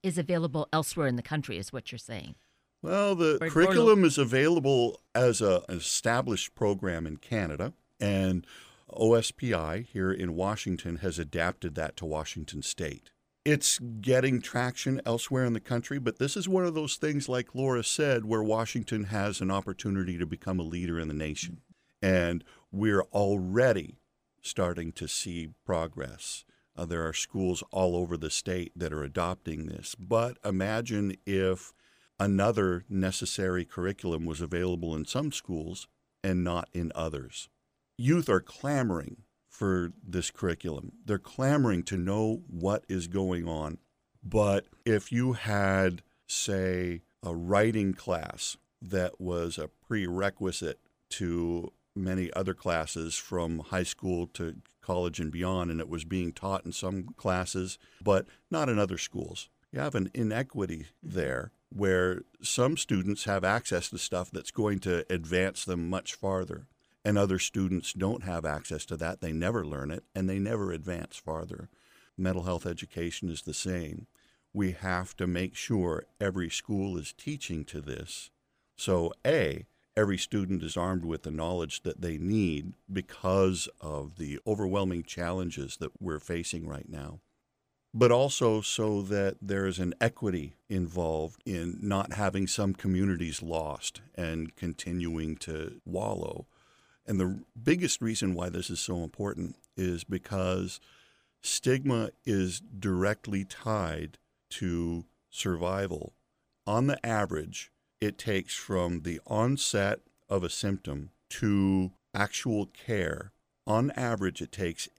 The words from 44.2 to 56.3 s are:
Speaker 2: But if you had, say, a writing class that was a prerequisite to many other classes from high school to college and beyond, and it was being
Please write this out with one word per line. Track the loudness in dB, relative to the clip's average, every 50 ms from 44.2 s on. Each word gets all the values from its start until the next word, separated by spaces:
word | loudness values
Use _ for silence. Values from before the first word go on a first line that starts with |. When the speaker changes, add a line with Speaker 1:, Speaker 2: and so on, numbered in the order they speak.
Speaker 2:
But | -8 0 2 4 4 4 4 2 0 -4 -10 _ 0
if | 2 2 2 2 0
you | 0 2 2 2 0
had, | 0 -2 0 2 2 4 4 4 4 4 4 2 0 -8 _ _ _ _
say, | -6 -4 -2 -2 0 0 0 2 2 0 0 0 -2 -4 -6 -8 _ _ _
a | -6 -4 -4
writing | -2 0 4 4 6 6 4 4 2 2 2 0
class | -2 -2 -2 -2 -2 -2 -6 -10 -8 -8 -8 -10 -12 _ _ _ -18
that | -10 -4 0 0 0 0 -2 -4
was | -4 -2 -2 -2 -2 -2 -4
a | -6 -8 -10 _ _ _ -4
prerequisite | -2 -2 0 0 0 0 0 0 0 -2 -4 -4 -2 -2 -4 -6 -6 -6 _ _ _ _ _ -10
to | -6 -4 -2 0 0 0 0 0 -2 -2 -4 -8 -12 _ _ _ -8
many | -4 -2 -2 0 0 -2 -2
other | -2 -2 -2 -2 -4
classes | -4 -2 0 0 0 0 -2 -4 -6 -6 -4 -6
from | -6 -6 -4 -2 -2 0 0 -2 -4
high | -4 -4 -2 -2 -2
school | -2 -4 -4 -2 -2 0 -2 -2
to | -4 -6 -8 -8 -6 -8 -10 -16 _ _ _
college | -6 -4 -2 0 0 -2 -2 -4
and | -4 -4
beyond, | -2 -2 -2 0 0 0 0 -2
and | -2 -4
it | -4 -4
was | -6 -8 -6
being | -2 -2 -2 -2 -2